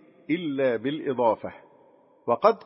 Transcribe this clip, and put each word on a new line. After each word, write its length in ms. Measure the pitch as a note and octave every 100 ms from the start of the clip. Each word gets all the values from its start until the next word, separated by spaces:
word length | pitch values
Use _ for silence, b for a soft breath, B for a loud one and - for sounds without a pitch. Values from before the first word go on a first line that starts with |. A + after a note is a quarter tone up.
| - _ -
إلا 460 | G3 E3 C3+ C3 A2+
بالإضافة، 800 | B2 D3+ C#3+ B2 A#2+ G2+ F#2 - - _ _ _ _ _ -
وقد 360 | A#2+ G#3 G3